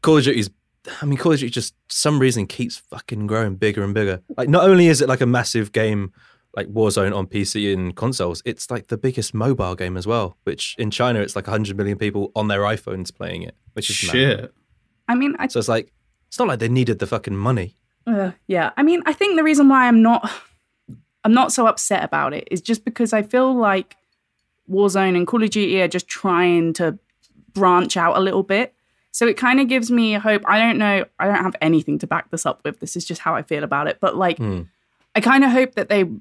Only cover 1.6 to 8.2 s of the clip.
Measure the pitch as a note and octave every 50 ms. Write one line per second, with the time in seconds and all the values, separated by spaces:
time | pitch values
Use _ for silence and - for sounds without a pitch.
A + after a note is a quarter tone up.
1.6 | G#2+ - _ _ _ _ - - - D#3 D3+ C#3+ C3 C3 A#2 A#2 G2 F#2 - -
2.6 | B2 - - - _ _ - A#2 - - A#2+ G#2 G#2 G#2 G#2+ A2+ A2+ G#2 F#2+ F#2
3.6 | G#2+ G#2+ G2+ G#2+ G2+ G2 G2+ A2 G#2 G2 F#2 F2+ _ _ - - B2+ C3 D3 F3
4.6 | E3 F#3+ F#3+ F3+ F3 E3 D#3 B2+ C#3 B2+ C3 B2+ C#3 A#2+ B2 B2 A#2 - - A#2
5.6 | G#2+ G2+ _ A2+ A2 A2 G#2+ G#2 G2 F#2 _ _ _ _ _ _ _ _ - -
6.6 | G2+ - G2+ A2+ A2 G#2+ G2+ A2 G2 G2 G#2 G2+ F#2+ F#2 - G#2 G2+ G2 - G#2+
7.6 | G#2 G2+ G2 F#2 F#2 F2+ F2 - A2 B2 C3 -